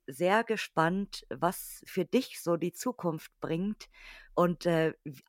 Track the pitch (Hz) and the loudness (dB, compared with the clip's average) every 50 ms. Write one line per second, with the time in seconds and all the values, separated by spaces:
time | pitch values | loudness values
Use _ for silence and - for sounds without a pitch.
0 | - - 135 127 175 180 202 220 233 - 220 196 - - - 160 160 165 180 196 | -8 -12 -4 0 2 4 4 4 4 2 -2 -4 -4 -4 0 2 2 4 2 0
1 | 202 - - - - - - 131 160 175 185 - - - - - - - - 185 | -2 -4 -8 -14 -10 -10 -4 0 0 0 0 -2 -10 -12 -14 -16 -14 -6 -2 -2
2 | 175 - - 247 262 - - - - 170 170 160 156 175 - - - 254 233 - | -2 2 2 2 2 0 -8 -6 -2 0 0 0 0 -4 -4 -4 -6 -6 -6 -2
3 | - 175 160 156 - - _ - - 143 160 165 185 208 214 - - - _ - | -2 -2 -2 -4 -8 -14 _ -10 -6 -4 -2 -2 -2 -2 -4 -6 -10 -20 _ -20
4 | - - - - - - - - 175 175 175 - - 175 170 160 160 160 - _ | -20 -20 -20 -20 -16 -4 2 4 4 4 4 0 0 2 4 4 4 2 0 _
5 | - 151 135 - _ | -12 -14 -14 -10 _